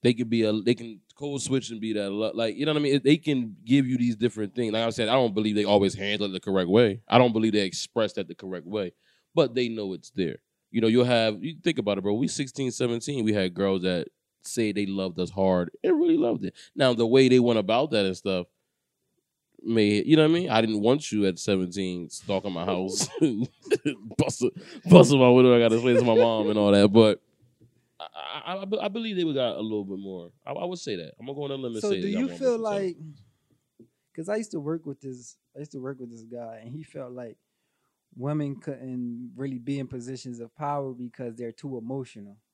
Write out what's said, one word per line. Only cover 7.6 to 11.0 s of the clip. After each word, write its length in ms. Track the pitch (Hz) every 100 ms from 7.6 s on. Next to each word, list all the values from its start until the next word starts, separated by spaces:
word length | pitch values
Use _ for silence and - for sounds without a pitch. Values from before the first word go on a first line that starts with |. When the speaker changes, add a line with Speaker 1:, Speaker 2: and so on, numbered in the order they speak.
Speaker 1:
express 500 | 95 - - - 107
that 140 | - 92
the 60 |
correct 320 | - 95 90 80
way, 260 | 104 92 _ _ _ _
but 200 | - 139
they 140 | 120 120
know 240 | 113 101
it's 160 | 92 -
there. 260 | - 87 - _ _ _
You 100 | 117
know, 40 | 110
you'll 160 | 117